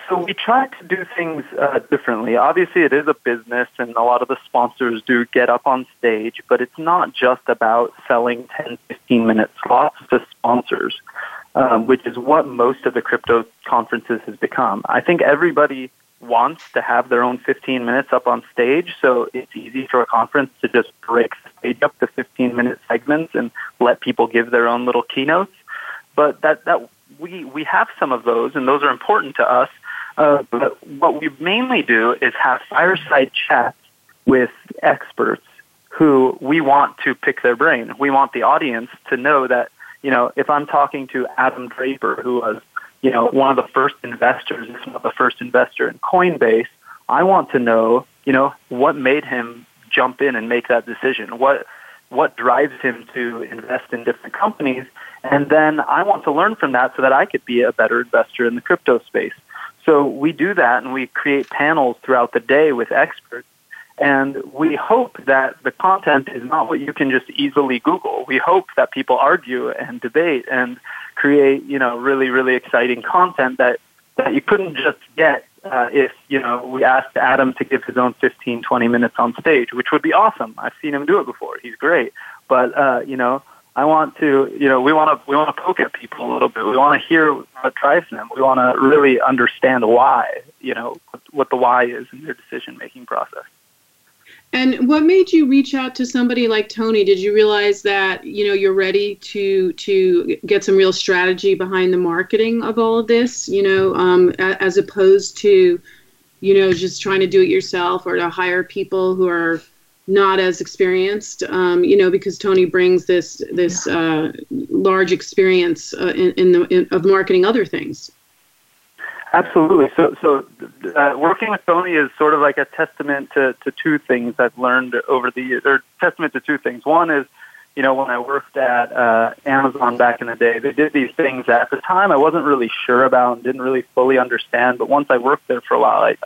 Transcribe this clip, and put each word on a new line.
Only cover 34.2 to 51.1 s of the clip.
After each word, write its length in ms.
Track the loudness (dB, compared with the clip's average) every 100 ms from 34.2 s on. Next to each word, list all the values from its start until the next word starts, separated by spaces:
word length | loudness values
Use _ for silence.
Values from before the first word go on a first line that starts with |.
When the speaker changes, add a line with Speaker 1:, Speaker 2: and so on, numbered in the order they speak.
| 2
Speaker 1:
with 240 | 2 2 -4 -20 -4
experts 600 | -2 -2 -4 -6 -4 -4 _ _ _ _ _
who 480 | 0 4 6 4 0
we 200 | -2 0
want 360 | 2 2 2 -2
to 160 | -6
pick 280 | -2 -4 0
their 140 | 0 2
brain. 380 | 2 0 -4 -4
We 120 | 0
want 220 | 2 2
the 100 | 0
audience 480 | 0 2 0 -4 -8 -14 -6
to 80 | -4
know 300 | 0 0 2
that, 240 | 0 -2 _ -20 -12
you 80 | -2
know, 220 | 0 0 -2
if 120 | -2
I'm 180 | -2 0
talking 420 | 0 0 -2 -8
to 180 | -6 -6 -2
Adam 320 | -2 -2 -10
Draper, 520 | -8 -8 -4 -4 -4
who 160 | -4 -4
was, 220 | -4 -6 -10 -16 -16 _
you 80 | -2
know, 160 | 0 2
one 240 | 2 2
of 60 | 2
the 140 | -2
first 240 | -2 -2 -2
investors, 640 | -12 -2 0 0 -6 -12 -12
if 180 | -16 -16
not 160 | -10
the 80 | -8
first 300 | -2 -2 -2
investor 480 | -2 0 0 -2 -6
in 100 | -4
Coinbase, 680 | -2 2 2 2 2 2 0 _ -20 -18 -4
I 140 | 0
want 280 | 2 2 2
to 80 | -2
know, 480 | 2 2 4 2 0 _
you 80 | -2
know, 220 | 0 0 -2 _
what 260 | -2 0
made 300 | 0 0 0
him 420 | -2 -8 -8 -14 -20 _ _
jump 320 | -2 -2 0
in 140 | -2 -2
and 120 | -2
make 200 | -2 0
that 180 | -2 -2
decision. 520 | -4 -4